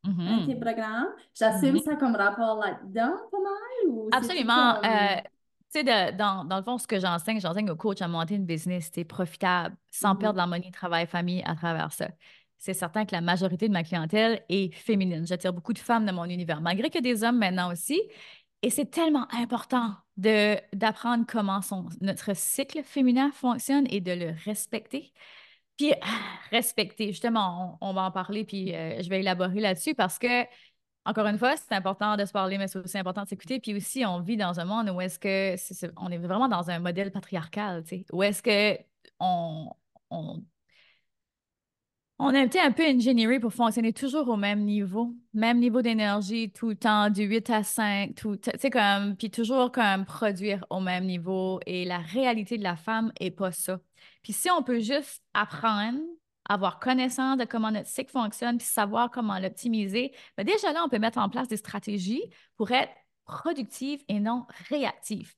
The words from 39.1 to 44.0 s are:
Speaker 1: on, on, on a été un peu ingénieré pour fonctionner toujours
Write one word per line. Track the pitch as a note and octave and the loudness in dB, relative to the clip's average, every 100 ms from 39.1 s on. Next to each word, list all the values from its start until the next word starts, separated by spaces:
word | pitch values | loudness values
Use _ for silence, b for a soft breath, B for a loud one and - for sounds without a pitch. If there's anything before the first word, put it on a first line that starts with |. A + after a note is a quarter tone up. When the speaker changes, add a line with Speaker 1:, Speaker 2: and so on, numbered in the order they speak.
| _ | _
Speaker 1:
on, | F3+ F3+ E3+ D#3 D3+ - _ _ _ | 0 0 -2 -8 -12 -16 _ _ _
on, | E3+ D#3+ D#3+ - _ _ b b b b _ _ _ _ _ _ _ _ _ _ _ | -10 -8 -10 -14 _ _ b b b b _ _ _ _ _ _ _ _ _ _ _
on | C4+ | 4
a | C4+ | 6
été | C4 F#4 | 6 4
un | D#4 | 4
peu | A#3+ | 4
ingénieré | D#4+ C4 A#3 A#3+ A3 C4 | 4 6 6 6 6 4
pour | A3+ | 0
fonctionner | - A#3 A3 A3+ | 2 2 2 0
toujours | - | 0